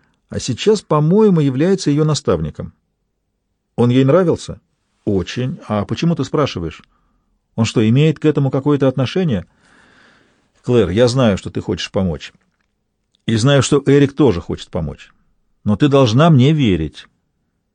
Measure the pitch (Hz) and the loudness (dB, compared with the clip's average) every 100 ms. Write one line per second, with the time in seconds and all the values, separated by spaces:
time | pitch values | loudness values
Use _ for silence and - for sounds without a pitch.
0 | _ _ _ - - 113 202 214 - 151 | _ _ _ -10 -8 -4 0 0 0 0
1 | 151 202 220 170 139 127 175 190 160 143 | 2 2 4 2 0 0 -2 -2 -2 0
2 | 156 143 - 85 78 - 85 - _ _ | 0 -2 -2 -4 -4 -10 -14 -16 _ _
3 | _ _ _ _ _ _ _ - 120 127 | _ _ _ _ _ _ _ -2 0 2
4 | 135 170 175 120 - - _ _ _ _ | 4 2 2 -2 -6 -16 _ _ _ _
5 | - 98 87 - 127 - - 104 101 113 | -4 -4 -4 -6 -8 -8 -6 -6 -4 -4
6 | 170 160 131 151 135 98 80 - _ _ | -2 -2 -4 -2 -2 -4 -10 -12 _ _
7 | _ _ _ _ _ - 110 127 110 127 | _ _ _ _ _ -4 -2 0 2 2
8 | 156 156 151 147 139 139 143 143 139 143 | 2 0 0 0 0 -2 -2 0 0 -2
9 | 123 185 175 101 - _ _ _ _ _ | -4 -2 -2 -4 -8 _ _ _ _ _
10 | _ _ _ _ _ _ - 123 90 95 | _ _ _ _ _ _ -2 0 2 2
11 | 123 131 117 95 - - - 92 - - | 0 2 0 0 -4 -10 -8 -8 -6 -4
12 | 95 73 - _ _ _ _ _ _ _ | -4 -6 -12 _ _ _ _ _ _ _
13 | _ _ - 113 135 143 - 143 135 143 | _ _ -4 0 2 2 2 0 4 4
14 | 139 - 139 85 - 85 - 90 76 67 | 4 2 2 0 -4 -10 -10 -8 -8 -10
15 | - _ _ _ _ _ 101 107 147 139 | -20 _ _ _ _ _ -4 0 2 4
16 | 127 117 170 143 131 156 120 87 78 - | 4 4 4 4 4 2 0 0 -4 -10
17 | - _ _ _ _ _ _ | -20 _ _ _ _ _ _